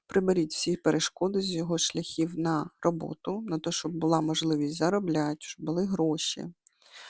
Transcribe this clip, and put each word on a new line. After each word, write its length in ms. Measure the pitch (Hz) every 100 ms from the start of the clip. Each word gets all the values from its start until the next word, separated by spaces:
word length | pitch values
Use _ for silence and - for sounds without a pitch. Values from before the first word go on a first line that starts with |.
| -
Приберіть 460 | 196 185 185 156
всі 220 | - - 175
перешкоди 640 | 165 156 - - 185 202
з 80 | 190
його 280 | 170 170 165
шляхів 600 | - 165 - - 160 175
на 300 | 165 156 165 -
роботу, 600 | 170 170 160 156 - 202 220
на 120 | 160
те, 120 | 170
щоб 200 | - 156
була 300 | 170 160 165
можливість 560 | 156 160 160 151 147 165
заробляти, 600 | 160 202 185 156 147 151
щоб 260 | - - 160
були 200 | 170 196
гроші. 600 | 185 160 160 - - 170 - _ _ - -